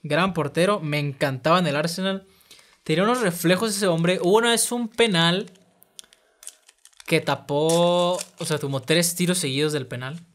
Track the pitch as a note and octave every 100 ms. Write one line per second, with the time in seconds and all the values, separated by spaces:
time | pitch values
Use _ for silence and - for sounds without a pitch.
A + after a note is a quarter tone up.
0 | D3+ D3 F#3+ E3+ C#3+ D#3+ F#3 G#3 D3+ D3
1 | C#3+ C#3 D3 C3 D#3 F3+ E3+ C#3+ E3 E3+
2 | F#3+ F#3+ - _ _ - _ _ - D#3
3 | G#3 B3 G#3 E3+ E3 F3+ A3 G3 G3+ E3
4 | E3+ F#3 F3+ G#3+ A#3 A#3 - A#3 A3+ -
5 | A3+ F3 E3+ F3+ A3 - _ _ _ -
6 | _ _ _ _ - _ _ _ - _
7 | - D#3+ D#3+ C#3 - C#3+ D#3 E3 F3 F3
8 | F3 F3+ - _ E3 D3+ C#3+ C#3 A2+ D#3+
9 | E3+ - F3 F3+ C#3+ C3 D3+ D3 B2+ B2
10 | C3 E3+ -